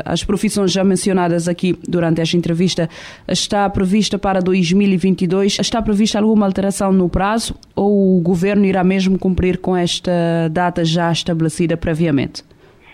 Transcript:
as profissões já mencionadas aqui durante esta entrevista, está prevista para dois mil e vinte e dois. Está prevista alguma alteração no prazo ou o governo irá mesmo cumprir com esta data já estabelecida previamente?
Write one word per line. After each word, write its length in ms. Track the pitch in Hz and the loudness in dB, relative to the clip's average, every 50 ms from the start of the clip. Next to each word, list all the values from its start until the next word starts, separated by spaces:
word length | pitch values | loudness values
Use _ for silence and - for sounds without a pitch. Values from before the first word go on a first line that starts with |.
| - | -4
as 180 | - 170 170 - | -4 -4 -4 -2
profissões 480 | - 202 - - 202 - 202 196 180 | -2 -2 -2 -2 -2 0 0 0 0
já 120 | 170 190 190 | 0 2 2
mencionadas 640 | 196 185 180 - 202 190 185 175 170 170 175 165 | 2 2 2 0 0 0 2 2 2 0 0 0
aqui 280 | 180 175 - - 180 170 - - - | -2 -2 -2 0 -2 -2 -2 -4 -4
durante 320 | 175 175 170 165 156 165 | -2 0 0 0 0 0
esta 160 | 165 160 - | 0 0 0
entrevista, 500 | 175 165 170 170 165 190 170 - 175 165 - - - - - - - - | 0 0 0 0 0 0 0 0 -2 -4 -4 -6 -14 -20 -20 -20 -16 -6
está 400 | - 202 - - - 214 202 202 | -4 -4 -4 -4 -2 -2 0 0
prevista 520 | 190 196 214 190 180 202 220 190 - 208 190 | 0 0 -2 0 2 2 2 0 0 -2 -2
para 220 | 202 196 190 185 | -2 0 0 0
dois 300 | 180 185 185 190 175 160 185 | 0 2 2 2 2 2 2
mil 140 | 202 202 | 2 4
e 80 | 196 190 | 2 2
vinte 280 | 170 190 190 180 - 190 | 2 2 0 0 2 0
e 40 | |
dois. 300 | 160 185 196 196 202 - - | 0 0 0 0 0 0 -2
Está 220 | 208 - - 233 | -4 -2 -2 -2
prevista 380 | 214 214 208 196 226 208 - 208 | 0 0 2 2 2 0 0 0
alguma 260 | 214 220 220 214 202 | 2 2 4 4 2
alteração 480 | 196 185 196 190 196 196 - 202 196 190 | 2 0 0 -2 -2 -2 -2 0 2 2
no 160 | 190 180 165 | 2 2 2
prazo 460 | - 175 190 202 220 233 - - - - - _ - | 0 0 0 0 0 -2 -4 -6 -10 -12 -14 _ -6
ou 440 | - 196 208 208 202 196 190 185 180 | -2 0 2 2 2 4 4 2 2
o 20 | |
governo 420 | 160 175 190 165 190 202 208 208 202 | 2 0 0 0 0 0 2 2 2
irá 200 | 190 185 190 180 | 2 2 2 2
mesmo 340 | 185 190 196 185 190 190 | 2 2 2 2 0 0
cumprir 400 | 175 - 190 180 170 180 185 180 | 0 0 -2 0 0 0 0 -2
com 180 | 180 - 185 185 | -2 -2 -2 -2
esta 360 | 180 175 170 - - - 180 175 175 170 170 170 165 165 160 | 0 0 -2 -4 -4 -2 -2 0 0 0 0 0 0 -2 -2
data 340 | 156 180 180 175 175 180 165 | 0 0 -2 0 0 0 0
já 260 | 160 160 175 170 170 | 0 0 0 0 0
estabelecida 640 | 165 - - 185 170 160 160 160 - - 175 165 165 | -2 -2 -2 -2 -2 0 0 -2 0 -2 -2 -2 -2
previamente? 720 | 160 - 175 160 151 170 160 143 131 - - - - - _ - _ - - _ _ - - | -2 -2 -4 -2 0 0 0 0 0 -2 -4 -8 -14 -18 _ -20 _ -20 -20 _ _ -20 -20